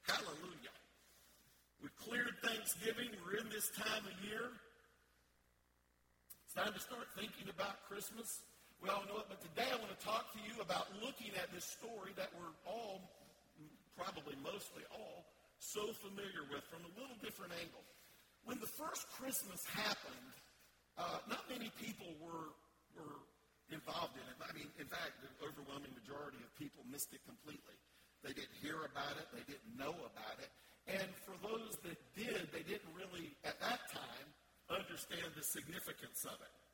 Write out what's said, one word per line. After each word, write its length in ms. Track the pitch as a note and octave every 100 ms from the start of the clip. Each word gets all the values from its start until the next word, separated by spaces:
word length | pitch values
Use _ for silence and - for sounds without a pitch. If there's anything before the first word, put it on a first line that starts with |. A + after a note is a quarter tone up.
Hallelujah. 720 | - - - D3 F3+ E3 - - - - - - - - - - - _
We've 120 | C#3+ -
cleared 360 | G#3+ A#3 A#3 G3
Thanksgiving. 680 | A3+ A3 G#3+ - A3 A3+ A#3+ G#3
We're 200 | F3 G#3
in 80 | A3
this 160 | G#3+ - -
time 320 | G#3+ G#3+ G3+
of 80 | F3+
year. 280 | G3+ A3 A#3+ A#3+ - - - - - - - _ - _ _ _ _ _ _ - - - -
It's 80 | -
time 160 | G3
to 80 | F#3+
start 320 | - B3 - F#3
thinking 320 | G#3 - F#3+
about 320 | E3+ G3 G3 -
Christmas. 560 | G3+ G3+ G#3+ A3+ - - - - -
We 80 | F#3
all 160 | G3+ G3
know 80 | G#3
it, 80 | G#3+
but 160 | F#3+
today 240 | E3 D#3+ B3+
I 120 | B3
wanna 200 | G#3+ F#3+
talk 320 | - A3+ A#3 A3
to 40 |
you 160 | G#3+ A3+
about 240 | F#3 F3+ - G3
looking 320 | A#3 - A3 F#3+
at 160 | F3
this 160 | F3 E3+
story 480 | - A3+ A3+ F#3+ F#3+
that 160 | F#3+ F3
we're 200 | E3+ D#3 -
all, 360 | A3 A3 F#3+ F#3 - - - - - D3+ - - -
probably 400 | F3+ F3 D3 C#3
mostly 400 | D3 G3+ - - -
all, 360 | G#3 G3+ E3+ - - - -
so 320 | - G#3+ G#3+ G#3+
familiar 440 | G3+ G3 G3+ F#3 C#3
with 120 | C#3+ -
from 160 | E3 E3+
a 40 | G3
little 240 | C4+ A3+
different 360 | A3 G#3 F3+ E3+
angle. 240 | E3 - - - - - - -
When 160 | A#3 B3+
the 120 | A3 -
first 280 | D#4 - - -
Christmas 480 | C4 B3 G3 F3 -
happened, 600 | - G#3+ G3+ - - - - - - - - - -
uh, 240 | F3 E3 A3+
not 160 | A#3 -
many 240 | B3 A3 -
people 320 | - - F#3 D#3
were, 320 | E3 E3 D#3+ D3+ - - - F3
were 240 | D3+ C#3+ C#3 - - - -
involved 480 | D#3+ - D#3+ E3 C3
in 60 | B2+
it. 80 | B2+
I 80 | -
mean, 160 | D#3 C#3+ -
in 120 | C#3
fact, 360 | F3 E3 -
the 80 | C3+ - D3+
overwhelming 480 | D3 C#3 C#3 C#3 B2+
majority 480 | A2+ C#3+ D3 C3
of 80 | A#2+ -
people 240 | D3 - B2
missed 240 | C#3+ - C3+
it 80 |
completely. 560 | - B2 - - - - - - - -
They 80 | -
didn't 240 | C3 C3+ -
hear 240 | C#3+ D#3+ D3
about 320 | C#3 C#3+ D3
it. 80 | D#3 A#2+
They 80 |
didn't 320 | A#2+ C#3+ A2+ A#2+
know 160 | C#3
about 460 | F3 A#2+ A2 G#2+ A2
it. 120 | - - - - -
And 200 | F#3+ F#3+ F#3+ -
for 80 | F3
those 320 | G3+ A3+ A3 -
that 160 | F3 D#3+ - -
did, 360 | A#3+ A3 E3
they 120 | D#3+
didn't 280 | D#3+ G3+ E3+ E3
really, 400 | F#3+ F3+ E3 C#3+
at 160 | D3+ -
that 280 | - B3 -
time, 360 | - - - - - - - -
understand 600 | F3 F#3+ E3+ - F3 E3+ D3+
the 80 |
significance 800 | - - C3+ F3+ - - - -
of 160 | - -
it. 160 | - - -